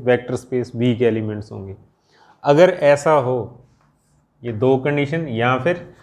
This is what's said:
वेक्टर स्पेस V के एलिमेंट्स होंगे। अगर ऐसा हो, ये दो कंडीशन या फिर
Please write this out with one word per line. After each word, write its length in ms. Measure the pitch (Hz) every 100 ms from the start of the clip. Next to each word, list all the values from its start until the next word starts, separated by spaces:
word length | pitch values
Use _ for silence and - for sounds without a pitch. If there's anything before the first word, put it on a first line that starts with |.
वेक्टर 320 | 120 120 - 123
स्पेस 360 | - 127 117 117
V 200 | 123 113
के 60 |
एलिमेंट्स 480 | 120 113 107 104 101
होंगे। 240 | 107 98 98 _ _ _ _ _ _
अगर 260 | 143 147 180
ऐसा 420 | 180 143 143 160
हो, 540 | 151 123 127 98 - _ _ _ _ _ _ _ _
ये 100 | 120
दो 240 | 107 127 131
कंडीशन 500 | 143 147 139 165 156
या 280 | 113 123 127
फिर 280 | 160 175 - -